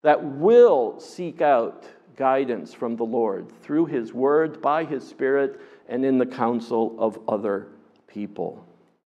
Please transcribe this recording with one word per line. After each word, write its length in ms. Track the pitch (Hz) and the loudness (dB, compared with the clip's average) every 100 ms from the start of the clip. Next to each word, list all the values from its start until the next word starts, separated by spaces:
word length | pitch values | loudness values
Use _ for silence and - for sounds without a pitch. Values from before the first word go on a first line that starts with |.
That 200 | 156 190 | 4 2
will 760 | 151 135 175 240 240 151 113 - | 0 0 6 8 8 6 0 -6
seek 400 | - - 175 - | -18 -12 -12 -2
out 440 | 151 131 117 - - - _ 127 | 2 2 0 -8 -20 -20 _ -4
guidance 600 | 131 135 131 113 - - | 0 0 0 -4 -8 -10
from 200 | 123 117 | -8 -6
the 100 | 117 | -4
Lord 440 | 120 110 95 87 - | -2 -2 -4 -10 -20
through 220 | - 147 165 | -4 -2 -2
his 280 | 143 113 | -4 -6
word, 480 | 117 135 147 160 151 | -2 2 2 0 -2
by 220 | - 151 | -2 -2
his 200 | 160 139 | -2 -8
Spirit, 560 | - - 131 139 139 - - - - | -10 -4 0 0 0 -6 -20 -20 -10
and 180 | 120 135 | -4 0
in 140 | 131 | 2
the 80 | 127 | 0
counsel 680 | - 117 120 117 117 113 113 | 0 -2 -2 -2 -2 -2 -2
of 180 | 113 104 - | -4 -4 -6
other 420 | 107 104 98 101 - _ _ _ | -4 -2 -4 -8 -20 _ _ _
people. 580 | 104 104 - 85 - - _ _ _ | -12 -12 -8 -10 -10 -20 _ _ _